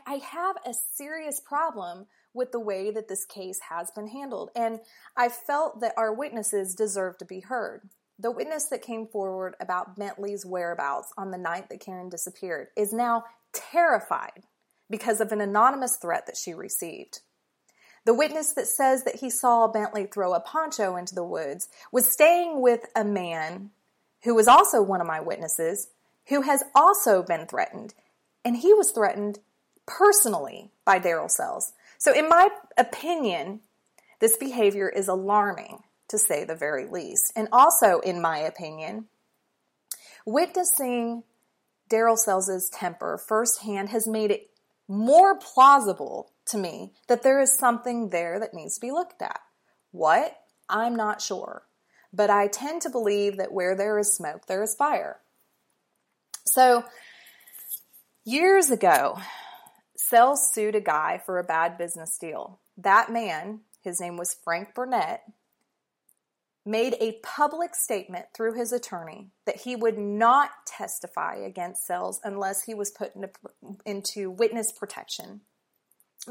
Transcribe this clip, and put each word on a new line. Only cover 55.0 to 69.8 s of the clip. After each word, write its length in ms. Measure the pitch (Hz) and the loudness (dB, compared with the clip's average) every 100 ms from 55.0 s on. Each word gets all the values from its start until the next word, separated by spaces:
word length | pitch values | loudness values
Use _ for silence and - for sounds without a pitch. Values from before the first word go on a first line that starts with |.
| 71 - _ _ _ _ _ _ _ _ _ _ _ - | -4 -12 _ _ _ _ _ _ _ _ _ _ _ -10
So, 400 | - 262 254 240 233 - - - - _ - - - - - _ _ _ | -2 6 6 6 2 -14 -20 -20 -20 _ -20 -20 -18 -18 -18 _ _ _
years 460 | 220 277 359 392 330 | -6 2 6 6 4
ago, 480 | 233 185 143 135 190 185 - - - - _ _ - | 4 4 4 2 -4 -12 -16 -18 -20 -20 _ _ -8
Sells 560 | - 233 254 285 - | 4 6 6 4 0
sued 220 | - 214 | 0 0
a 60 | 208 | 0
guy 420 | 202 151 156 180 | 0 0 0 -4
for 140 | - 180 | -4 -6
a 60 | |
bad 340 | 180 160 170 175 | -2 0 0 -2
business 400 | 170 170 160 - | -8 -8 -10 -10
deal. 400 | 165 151 - 190 _ - | -10 -10 -12 -16 _ -4
That 340 | 196 208 226 | 4 6 4
man, 500 | 233 214 156 185 214 _ _ | -2 -4 -6 -8 -12 _ _
his 160 | 185 175 | -10 -8
name 200 | 175 175 | -8 -8
was 180 | 175 - | -8 -8
Frank 300 | - 170 202 | -4 -4 -6
Burnett, 480 | - 254 240 165 - - _ _ _ _ _ _ _ _ _ _ _ _ _ | -8 -4 -2 -2 -6 -12 _ _ _ _ _ _ _ _ _ _ _ _ _
made 300 | 208 214 254 226 | -6 -2 -2 0
a 180 | 226 220 | -4 -4
public 500 | - - 294 320 339 | -12 -2 0 0 -6
statement 520 | - - 208 190 185 - | -4 -4 -4 -6 -14 -14
through 200 | - 226 | -6 -4
his 180 | 226 233 | -2 -4
attorney 580 | 247 - 180 165 - 196 _ - | -4 -6 -12 -12 -16 -20 _ -8
that 160 | - | -8
he 120 | 247 | -8
would 240 | 247 | -2